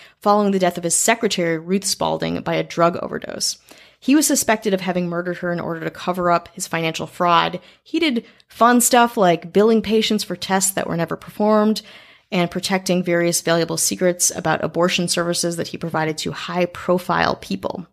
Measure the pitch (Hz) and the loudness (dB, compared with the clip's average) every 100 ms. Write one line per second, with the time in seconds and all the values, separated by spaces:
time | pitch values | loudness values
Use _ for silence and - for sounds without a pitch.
0 | - _ 208 208 202 190 180 175 170 - | -20 _ 2 4 4 2 2 0 -2 0
1 | - 233 208 - 170 165 165 196 - - | 0 0 0 0 -2 -2 -2 -2 -2 -4
2 | 165 160 160 170 - 165 160 - 170 175 | -2 -2 -4 -4 -2 -2 -2 2 2 2
3 | - - - - - - _ - - _ | -6 -8 -10 -6 -6 -6 _ -20 -20 _
4 | - 294 285 277 - 214 214 190 185 180 | 2 2 4 2 0 0 0 -2 -2 -2
5 | 175 170 180 175 175 175 160 165 160 - | -2 -4 -6 -6 -4 -4 -4 -6 -8 -6
6 | - 180 175 170 - - - 165 165 160 | -6 -2 2 0 0 -10 -6 -4 -4 -4
7 | 160 - 175 170 165 180 - _ _ 320 | -8 -2 2 4 2 -2 -12 _ _ -2
8 | 320 233 - _ _ - 233 247 226 240 | 0 -2 -6 _ _ 2 4 6 4 4
9 | 233 233 180 165 170 185 220 220 190 220 | 4 4 4 2 0 2 4 4 2 0
10 | 220 214 - 180 - 190 190 - - 170 | 2 -2 -4 -8 -2 0 0 -2 -4 -2
11 | 165 165 - - 214 214 214 214 - - | -4 -6 -8 -2 2 4 4 0 -6 -18
12 | - - _ 185 175 185 - 190 190 180 | -20 -20 _ -2 0 -2 -2 -2 0 0
13 | 180 170 170 165 - 165 165 165 - 196 | 2 2 2 0 0 0 0 -2 -4 0
14 | 180 175 160 160 165 160 160 165 180 180 | 0 2 0 0 -2 -2 -2 0 0 0
15 | 175 - 170 170 170 170 - 170 170 160 | -2 -2 -2 -2 -4 -4 -8 -8 -6 -2
16 | 156 156 - 156 - 175 175 - - 180 | -2 -4 -6 -8 -6 -2 -2 -2 -2 0
17 | 185 165 - - - 190 - - 165 | 0 0 0 -2 -6 -8 -8 -10 -14